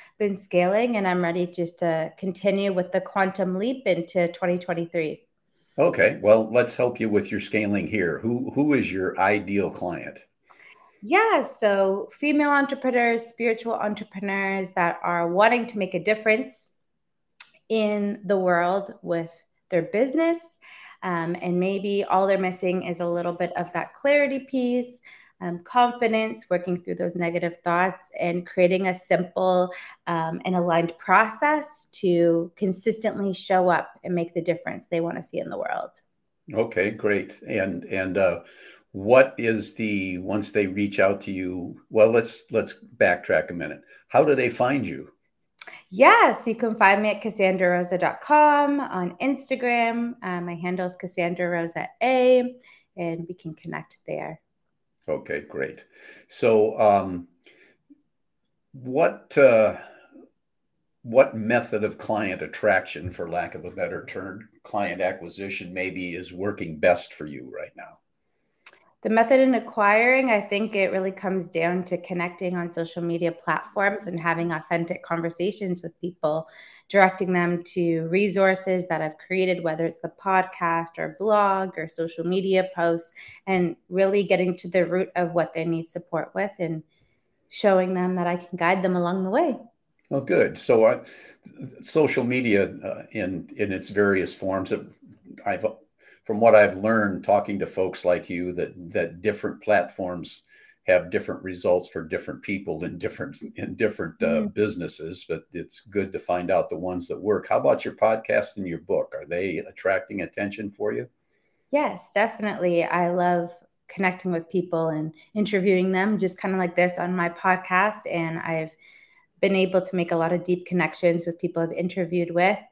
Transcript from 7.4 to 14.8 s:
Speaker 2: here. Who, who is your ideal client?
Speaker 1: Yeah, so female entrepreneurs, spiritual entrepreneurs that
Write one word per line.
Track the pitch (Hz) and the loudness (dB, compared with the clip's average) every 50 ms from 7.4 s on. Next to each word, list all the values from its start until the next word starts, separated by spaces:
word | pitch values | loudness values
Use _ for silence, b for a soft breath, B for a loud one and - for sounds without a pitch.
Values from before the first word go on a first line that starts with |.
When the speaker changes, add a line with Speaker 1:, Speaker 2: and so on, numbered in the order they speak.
| - - - 107 104 101 101 95 80 | -4 -2 -2 -2 0 0 0 -2 -2
Speaker 2:
here. | - 107 98 87 82 73 - | -2 -2 0 0 0 -2 -2
Who, | - 117 120 123 135 - - | -2 -2 -2 -2 -4 -4 -2
who | 131 147 151 139 | 0 2 2 2
is | 120 98 92 | 2 0 0
your | 92 95 92 90 - | -2 -2 -2 -2 0
ideal | 90 95 101 104 104 90 95 101 101 90 80 | 2 2 2 2 0 0 -2 0 0 0 -2
client? | - - 92 90 80 69 - 73 - - _ _ _ _ _ b b b b b b b b b b b 202 | -4 -6 -6 -6 -6 -8 -10 -14 -16 -18 _ _ _ _ _ b b b b b b b b b b b -4
Speaker 1:
Yeah, | 214 339 415 453 453 381 285 | 0 2 4 4 4 4 2
so | 254 - - - 226 202 196 196 196 190 196 202 - - | 0 0 -2 0 2 2 4 4 2 2 2 -2 -4 -10
female | - - 285 294 285 302 294 294 | -8 -4 0 2 2 4 4 4
entrepreneurs, | 285 277 277 277 269 269 - 254 240 240 240 233 233 226 226 | 4 2 2 0 -2 -4 -2 0 2 2 2 2 2 0 -2
spiritual | - - - 233 240 226 226 226 226 220 | -6 -6 -2 0 0 -2 -2 -4 -6 -4
entrepreneurs | - - 208 208 - 208 - - 196 202 196 196 196 196 196 196 196 185 180 - | -2 -2 -4 -4 -6 -10 -12 -10 -8 -6 -4 -2 -2 -2 -2 -2 -2 -4 -4 -2
that | 185 | 0